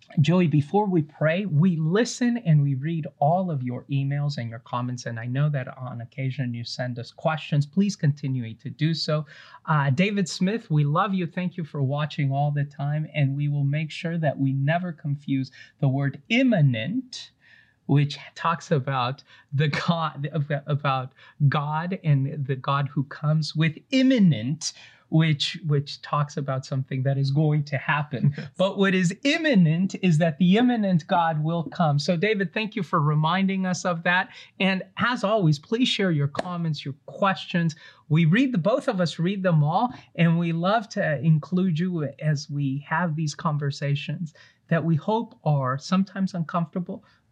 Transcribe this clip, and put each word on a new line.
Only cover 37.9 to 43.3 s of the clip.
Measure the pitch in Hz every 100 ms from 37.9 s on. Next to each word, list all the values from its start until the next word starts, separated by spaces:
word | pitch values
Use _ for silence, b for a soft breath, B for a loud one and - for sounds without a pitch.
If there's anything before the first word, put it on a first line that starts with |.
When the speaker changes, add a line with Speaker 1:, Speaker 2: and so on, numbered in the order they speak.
| B -
Speaker 1:
We | 156
read | 160 208 269
the, | 240
both | 151 170 -
of | 190
us | 175 -
read | 170 202
them | 185 160
all, | 147 185 247 B B
and | - 170 170
we | 170
love | 165 175 226 202
to | 208 160 139
include | 160 156 - 180 190 156
you | 185 170 143 -
as | 151 143 -
we | 143 139 139 -
have | 160 175 156
these | 156